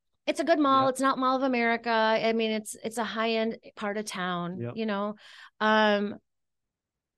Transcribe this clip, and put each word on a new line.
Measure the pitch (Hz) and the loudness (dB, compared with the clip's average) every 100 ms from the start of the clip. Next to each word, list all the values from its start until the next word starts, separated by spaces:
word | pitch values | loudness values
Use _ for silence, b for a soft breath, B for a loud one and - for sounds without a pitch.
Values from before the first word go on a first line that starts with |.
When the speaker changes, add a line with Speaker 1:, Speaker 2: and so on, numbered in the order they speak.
| _ _ - | _ _ -6
Speaker 1:
It's | 311 | -2
a | |
good | 302 311 | 2 2
mall. | 277 269 269 | 4 4 2
Speaker 2:
Yep. | |
Speaker 1:
It's | 254 | 2
not | 269 254 | 0 2
Mall | 262 262 | 0 2
of | |
America. | 269 247 233 226 233 | 0 2 0 0 0
I | 226 220 226 220 | 2 4 2 2
mean, | 226 220 | 0 0
it's, | 220 214 - | -2 -6 -10
it's | 220 233 | -8 -6
a | |
high-end | 208 214 226 226 220 - - - | -6 -2 -2 0 -2 -4 -14 -8
part | 208 208 | -6 -6
of | 214 | -6
town, | 196 180 175 175 180 | -6 -4 -4 -4 -6
Speaker 2:
Yep. | 120 220 | -6 -4
Speaker 1:
you | 220 | -4
know? | 202 208 208 B B B - | -2 -4 -8 B B B -2
Um, | 214 220 214 202 208 - _ _ _ _ _ _ _ _ _ | 2 4 4 4 0 -8 _ _ _ _ _ _ _ _ _